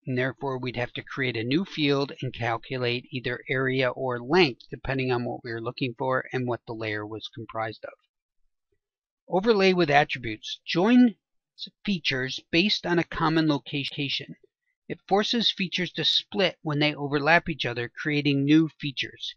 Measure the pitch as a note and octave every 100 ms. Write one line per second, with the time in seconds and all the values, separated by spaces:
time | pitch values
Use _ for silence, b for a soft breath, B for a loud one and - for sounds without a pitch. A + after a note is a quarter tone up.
0 | - B2+ C3 B2 C#3 C3 B2+ A#2 A#2+ -
1 | - - B2+ A#2 A2+ C#3+ G3 - D3 C#3
2 | C#3 - C3 G2+ A#2+ A#2 - C3 B2 A#2+
3 | - C3 A#2+ B2 - C3 C3 C3 C3 B2+
4 | C3 A#2+ A#2+ F3 E3 A#2 - B2+ - C3+
5 | B2+ B2 A#2+ - B2+ A2+ A2+ B2+ C3+ A#2+
6 | C3+ C3 - C3 B2 A#2 - A2+ A2 G#2+
7 | G#2+ A2 - - A2 A2+ A2 G#2+ - -
8 | _ _ _ _ _ _ _ _ _ _
9 | _ _ _ F3 G#3 G#3+ F#3+ F#3 E3 C#3+
10 | D3+ C3 A#2 G#2+ - - - D#3+ F#3+ B3
11 | B3 G3 _ _ _ _ - _ - F#3+
12 | - C3+ C3 - _ E3+ G#3 - F3 F3
13 | D#3+ - D#3+ D#3+ D#3+ C#3+ - D3 C3+ -
14 | C#3 - - - _ _ _ _ _ -
15 | - G3 G#3 A#3+ G#3 - F#3 - F3+ -
16 | D3+ - - G3+ F#3 - D#3+ D3 D3+ C#3+
17 | C#3+ C#3+ C#3+ E3+ - D3 C3 A#2+ A#2+ -
18 | D#3 D3 C#3+ C#3 C#3 D#3 D#3+ _ D3 C3+
19 | - - -